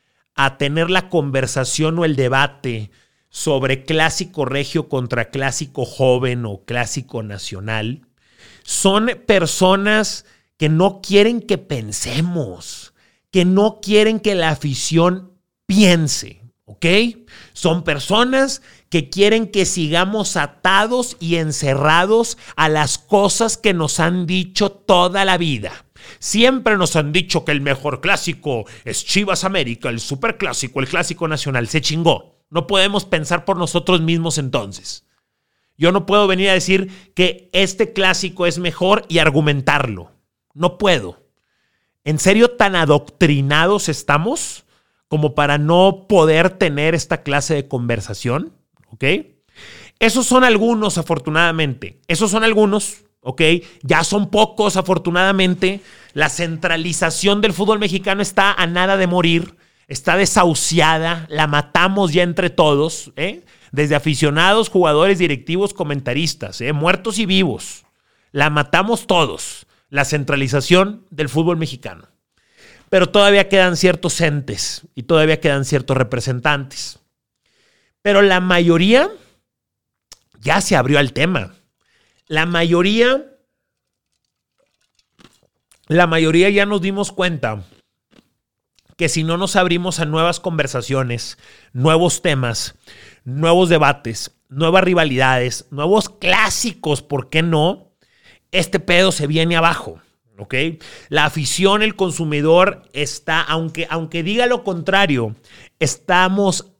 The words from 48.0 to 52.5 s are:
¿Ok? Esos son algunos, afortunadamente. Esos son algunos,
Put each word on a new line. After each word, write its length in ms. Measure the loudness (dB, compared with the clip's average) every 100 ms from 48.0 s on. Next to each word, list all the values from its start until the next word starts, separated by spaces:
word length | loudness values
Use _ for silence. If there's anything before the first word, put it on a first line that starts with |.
| -6 -8 -4 -4 -6 -14 _ _ _
¿Ok? 140 | -6 -2 -2 -4 _ _ -20 -20 -20 -20 _
Esos 260 | 0 2 2
son 200 | 4 6
algunos, 520 | 4 2 0 0 -2
afortunadamente. 1040 | -2 -4 -2 0 2 2 -2 -4 -12 -14 -6
Esos 240 | -2 0
son 140 | 2
algunos, 580 | 2